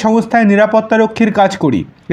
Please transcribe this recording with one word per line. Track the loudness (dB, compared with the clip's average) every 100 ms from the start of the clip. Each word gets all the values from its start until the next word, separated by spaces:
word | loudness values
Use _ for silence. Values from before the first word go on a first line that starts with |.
সংস্থায় | 0 0 0 0 2
নিরাপত্তারক্ষীর | 2 2 0 0 0 0 0 -2 2
কাজ | 0 0
করি, | -2 -2 -4 -12 -2